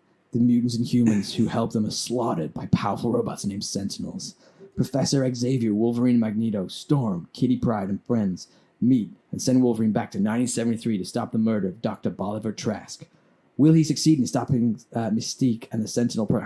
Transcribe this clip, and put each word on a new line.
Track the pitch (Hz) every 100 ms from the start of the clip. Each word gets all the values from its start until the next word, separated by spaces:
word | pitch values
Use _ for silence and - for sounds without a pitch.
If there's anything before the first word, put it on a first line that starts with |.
| _ _ _
the | 120
mutants | 120 120 120 117
and |
humans | 120 123 117 104 98
who | - 110
help | 117 113
them | 113 107
are |
slaughtered | - - 120 117 - -
by | - 95
powerful | - 107 - 117
robots | 110 107 110
named | 101 98
Sentinels. | - 101 - - - 185 - - _ _ -
Professor | - - 139 127 143 131
Xavier, | 123 123 131 113
Wolverine, | 104 117 120 127 120
Magneto, | 110 107 113 104 90
Storm, | - - 147 117 90 80
Kitty | - 127 123
Pryde, | - 107 98
and | 98
friends | - 120 101 90 - _ _ _
meet | 120 127 98 - _
and | -
send | - 127
Wolverine | 123 110 110
back | 107 110
to | -
nineteen | 104 113 123
seventy-three | - 117 110 120 107
to |
stop | 92 123 110
the | 113
murder | 110 110 95
of | 87
Doctor | - 101 110
Bolivar | 87 98 107 110
Trask. | - 117 98 - - - _ _ _ _ -
Will | 147
he | 160
succeed | 151 131 156 156
in | 117
stopping, | 135 117 127 117 107 -
uh, | 117 113
Mystique | 110 117 - 131 113 -
and | 113
the | 107
Sentinel | - 120 - 104
Pro- | 120